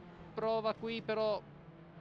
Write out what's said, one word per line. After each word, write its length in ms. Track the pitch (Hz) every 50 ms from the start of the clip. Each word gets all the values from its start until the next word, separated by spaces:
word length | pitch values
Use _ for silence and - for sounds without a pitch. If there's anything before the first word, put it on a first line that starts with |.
| - - - - - - -
prova 400 | 226 220 220 226 226 214 220 208
qui, 280 | - 220 226 226 226 -
però 400 | - 214 214 220 214 208 - - - - - - - - - - - - -